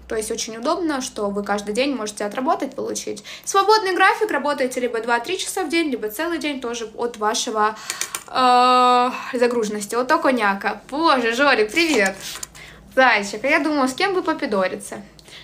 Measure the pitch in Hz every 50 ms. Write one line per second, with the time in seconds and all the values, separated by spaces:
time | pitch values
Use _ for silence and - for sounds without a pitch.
0 | - - 233 220 220 - 226 214 - - 220 226 233 294 339 370 349 311 294 262
1 | 254 - - - 208 202 202 208 202 202 202 208 202 208 208 233 269 294 277 226
2 | 214 208 - - 208 208 202 262 262 302 370 - 294 - - - 214 226 208 208
3 | - 214 214 208 - - - - - - - 392 392 381 427 440 403 381 370 339
4 | 381 392 453 - 440 427 320 277 247 285 294 277 262 254 - 262 240 233 226 226
5 | 220 240 233 233 233 - 370 381 - - - 392 370 294 294 339 330 302 254 214
6 | 208 214 208 - 320 339 339 302 262 294 285 262 - 233 240 240 233 214 - -
7 | 233 233 233 208 214 214 233 233 - 254 220 220 214 214 220 - - - - -
8 | - - - - - - - - 254 254 247 247 247 254 247 247 247 247 247 247
9 | 247 254 254 - - - - 247 247 240 240 240 220 202 208 208 202 - 226 233
10 | 254 262 311 320 320 294 262 240 214 202 196 196 - 202 208 - - - 254 294
11 | 330 330 285 262 233 226 226 240 285 285 254 220 214 214 - 320 339 320 294 226
12 | 202 190 196 - - - - - - - - - - - - - - - - 254
13 | 262 254 226 208 202 202 - 214 - 269 302 339 285 320 302 294 254 262 262 -
14 | 359 403 381 370 349 - 311 320 302 247 208 190 185 185 196 202 - - - 214
15 | 202 - - - - - - -